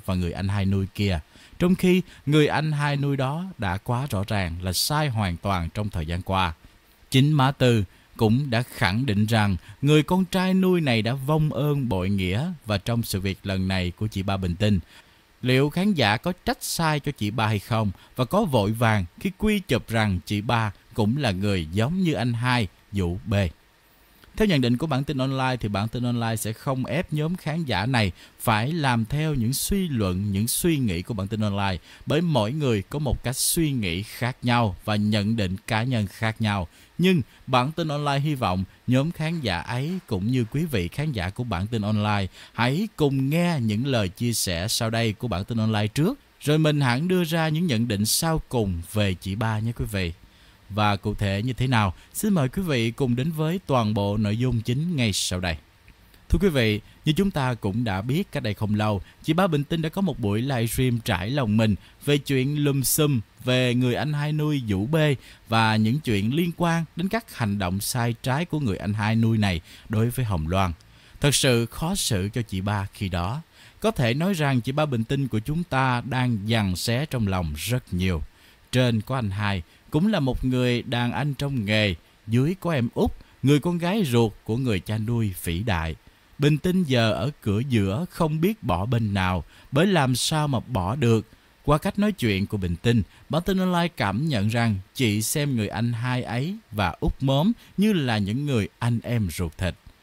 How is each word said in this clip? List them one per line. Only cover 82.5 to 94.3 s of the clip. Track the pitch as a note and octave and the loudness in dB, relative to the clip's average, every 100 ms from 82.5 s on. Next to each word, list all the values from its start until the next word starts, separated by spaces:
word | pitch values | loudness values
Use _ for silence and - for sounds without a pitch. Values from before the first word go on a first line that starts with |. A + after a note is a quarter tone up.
| F#3+ | 0
có | E3+ | -2
em | D3+ A#3 | 0 0
út, | - - - - - | 0 -2 -2 -14 -2
người | B2+ D3 | 2 4
con | F3+ F3 | 2 -2
gái | F3 A3 | -2 0
ruột | D#3+ A#2+ A2+ - | 2 4 2 0
của | - A#2 | -4 -2
người | B2+ F#2+ | 0 -2
cha | F#2+ A2 | -2 -4
nuôi | G#2+ A#2 G#2+ F2+ | -2 0 -2 -2
vĩ | F2+ E2+ | -4 -2
đại. | A#2 E2+ E2 D#2 - _ _ - | 0 -2 -2 -8 -14 _ _ 0
Bình | C#3+ D3+ | 2 2
Tinh | F3+ F#3 | 2 0
giờ | D#3 B2 A2+ | 2 2 2
ở | D2+ B2 - | 2 -2 -4
cửa | A2 G2+ C#3+ | -2 0 2
giữa | A#2 G2 G#2+ F3+ | 2 2 0 -4
không | - D#3+ D#3 | -2 -2 2
biết | F3+ A3+ | 0 0
bỏ | - F2 G#2+ | -2 0 0
bên | A#2+ A2 | 0 0
nào, | G2 F#2 F2+ - - - | 0 0 0 -4 -16 -4
bởi | C3+ G3 | 2 4
làm | F3+ B2+ B2 | 4 2 0
sao | - D#3+ D3+ | 0 0 0
mà | A#2+ | -2
bỏ | G2 A2+ F2+ C#3+ | -2 -2 -2 0
được. | A#2+ A2+ - - _ _ | 4 2 0 -14 _ _
Qua | - D3 | 0 0
cách | G3 G3+ | 0 0
nói | G#3 | 0
chuyện | G#3 A2 F#2+ G2+ | 0 0 2 0
của | G#2+ | -2
Bình | F2+ F2 | -2 0
Tinh, | A#2+ A#2 F2+ - - | 2 2 0 -8 -4
Bản | E3 | -2
tin | F#3+ F#3+ | 0 0
online | F#3 F3 E3+ - | 2 2 0 0
cảm | G#2 G2 | -2 0
nhận | D#3+ | 0